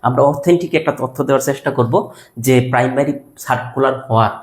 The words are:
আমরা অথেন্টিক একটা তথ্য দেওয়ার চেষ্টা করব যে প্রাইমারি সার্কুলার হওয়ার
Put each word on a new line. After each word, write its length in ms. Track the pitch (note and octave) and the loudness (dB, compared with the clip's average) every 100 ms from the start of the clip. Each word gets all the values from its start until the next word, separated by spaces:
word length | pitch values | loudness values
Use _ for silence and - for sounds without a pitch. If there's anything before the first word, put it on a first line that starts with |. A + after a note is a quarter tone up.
আমরা 220 | A#2+ C3 | 0 2
অথেন্টিক 500 | C#3 D3 F3 E3+ E3+ | 2 2 2 2 2
একটা 180 | D#3 - | -2 -2
তথ্য 320 | C3+ B2+ - | -4 -6 -4
দেওয়ার 180 | C3+ C3+ | 0 0
চেষ্টা 300 | C3+ C3+ - | 0 -4 -4
করব 400 | - A#2 E3+ G3+ - - - | -2 0 0 -2 -14 -18 -4
যে 300 | B2 B2+ B2+ | 2 2 4
প্রাইমারি 440 | B2+ B2+ C3 C#3+ C#3+ - - | 0 0 0 -2 -4 -10 -18
সার্কুলার 640 | - B2 - - C3+ C3 - | -6 -4 -4 -2 -2 -2 0
হওয়ার 200 | A2+ A2 - | 2 2 -2